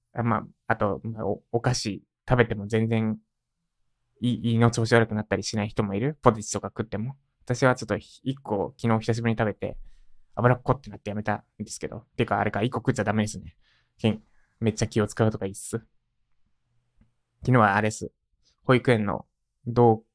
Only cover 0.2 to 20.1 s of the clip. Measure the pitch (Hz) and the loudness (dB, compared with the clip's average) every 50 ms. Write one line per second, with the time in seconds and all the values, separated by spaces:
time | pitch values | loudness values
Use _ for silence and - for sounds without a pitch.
0.2 | 117 117 113 104 - - - _ _ _ 117 - 110 101 98 - - 110 113 110 | 0 0 0 0 -2 -8 -18 _ _ _ -2 0 0 -2 -2 -4 -6 -10 -8 -6
1.2 | - 95 104 - _ _ - 117 - 127 123 - - 110 95 - - _ _ _ | -4 -4 -4 -6 _ _ -4 -2 0 0 -2 0 -4 -6 -6 -8 -10 _ _ _
2.2 | _ - 131 123 117 110 110 104 101 101 113 110 113 113 117 113 110 110 107 107 | _ 0 4 4 4 2 2 -6 -6 -2 0 0 0 2 0 0 0 0 -2 -4
3.2 | - _ _ _ _ _ _ _ _ _ _ _ _ _ _ _ _ _ _ _ | -8 _ _ _ _ _ _ _ _ _ _ _ _ _ _ _ _ _ _ _
4.2 | 110 123 120 - 117 117 113 113 117 117 - - 113 110 120 117 113 - 107 107 | -2 -2 -2 0 0 0 2 4 4 4 4 2 2 4 6 4 4 4 0 -4
5.2 | 104 - 101 92 101 - - 110 104 107 - - 107 101 98 101 117 143 156 - | -2 -2 -2 -4 -2 -4 -4 -4 -4 -2 -2 -4 -4 -2 -2 -2 -2 -4 -4 2
6.2 | - 127 110 110 107 - - 101 - 101 - - 110 - - 101 110 127 139 - | 4 4 4 4 -4 -6 -8 -6 -6 -8 -8 -8 -8 -6 -6 -6 -6 -8 -10 -12
7.2 | _ _ _ _ _ - 123 - 139 127 123 123 117 - 104 90 - - - - | _ _ _ _ _ -8 -2 2 2 2 2 2 -2 -4 -4 -6 -6 -10 -20 -10
8.2 | _ 127 135 139 _ - 107 98 90 67 - _ - 117 113 110 110 - 113 117 | _ -8 -8 -8 _ -4 -2 -2 -2 -4 -6 _ -2 0 0 0 0 -2 -2 -2
9.2 | 113 117 113 110 117 107 95 - - 92 - - - - - - - - - - | 0 -2 0 0 -2 -2 -2 -6 -8 -10 -10 -10 -14 -16 -18 -20 -20 -20 -20 -20
10.2 | - _ _ - 113 123 127 123 - - 123 - - 107 98 - - 104 101 107 | -20 _ _ 2 4 4 4 4 2 -2 -2 -2 -2 -12 -16 -12 -10 -8 -6 -4
11.2 | 107 - 104 - - _ _ _ 107 - - - - - - - - _ _ - | -2 -4 -4 -4 -6 _ _ _ -12 -12 -10 -10 -10 -10 -10 -12 -14 _ _ -2
12.2 | 117 - 104 101 101 107 - 101 104 127 - - - - - - 104 104 104 110 | 0 0 2 0 0 0 0 -2 -2 -2 -2 -2 -2 -2 -2 0 -2 0 0 0
13.2 | 107 107 104 92 - 82 - _ _ _ _ _ _ _ _ _ - 110 107 107 | -2 -2 -4 -10 -14 -16 -20 _ _ _ _ _ _ _ _ _ 0 0 0 0
14.2 | - _ _ _ _ _ _ _ 113 113 104 - 117 110 - 117 104 104 - - | -8 _ _ _ _ _ _ _ -2 -2 0 0 -4 -2 0 0 0 0 0 0
15.2 | 113 110 107 - 98 95 98 - - - - 113 - _ _ _ _ _ _ _ | 0 0 0 -2 -8 -8 -10 -10 -12 -10 -10 -10 -10 _ _ _ _ _ _ _
16.2 | _ _ _ _ _ _ _ _ _ _ _ _ _ _ _ _ _ _ _ _ | _ _ _ _ _ _ _ _ _ _ _ _ _ _ _ _ _ _ _ _
17.2 | _ _ _ _ - - 127 123 107 101 98 104 104 107 104 - - - - _ | _ _ _ _ 0 4 6 6 6 6 4 2 2 0 -2 -4 -12 -16 -16 _
18.2 | _ _ _ _ _ _ _ _ _ - 127 123 - - 123 107 104 101 78 - | _ _ _ _ _ _ _ _ _ 2 2 4 4 2 2 2 2 -2 -4 -6
19.2 | - _ _ _ _ _ _ _ _ 123 117 120 120 117 113 110 - _ | -8 _ _ _ _ _ _ _ _ -2 4 6 6 6 6 4 0 _